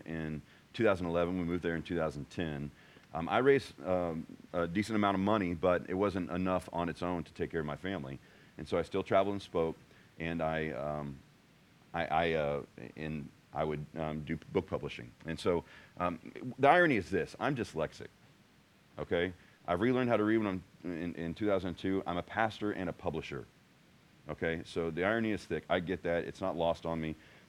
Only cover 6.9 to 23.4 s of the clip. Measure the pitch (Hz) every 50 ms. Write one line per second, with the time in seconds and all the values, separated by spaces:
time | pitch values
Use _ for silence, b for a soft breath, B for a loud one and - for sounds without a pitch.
6.9 | 80 - 90 87 90 85 78 - - - 85 76 - 82 78 76 73 71 - 92
7.9 | 98 87 69 65 69 67 B B B B B B B - 78 - - 87 80 -
8.9 | - 95 90 - 107 95 98 101 101 101 - - - 87 82 82 80 - - B
9.9 | B B B B B - 82 82 85 82 80 80 80 80 78 78 73 62 69 76
10.9 | 76 76 73 71 69 67 - - - - - - - - - _ - - - -
11.9 | - 85 82 - 76 80 85 82 80 80 76 71 71 71 - - - - - -
12.9 | - - 78 78 78 76 69 - - - - _ - - 76 78 76 76 76 -
13.9 | - 78 80 78 78 78 76 73 87 78 - - - 101 90 - - 67 71 71
14.9 | - - 60 60 - - - 80 82 73 - 101 87 82 80 B B B B B
15.9 | B - 87 90 87 - - - - - - 127 120 - 131 139 160 180 175 165
16.9 | 135 104 90 82 95 87 76 - - - 107 131 151 120 104 - - 80 78 73
17.9 | - - - - - - - - - - - _ _ - _ _ _ _ _ _
18.9 | - - 76 - 95 85 87 95 92 B B B B B B - 87 87 107 123
19.9 | 127 127 127 120 117 104 104 107 110 113 110 101 92 92 87 - - - - 87
20.9 | 90 78 87 87 - - 82 82 82 - 107 104 98 95 90 90 85 - - 98
21.9 | 95 95 - - 87 87 85 - - 104 113 110 - - 104 104 101 87 92 85
22.9 | 73 - - 87 76 80 73 - 73 65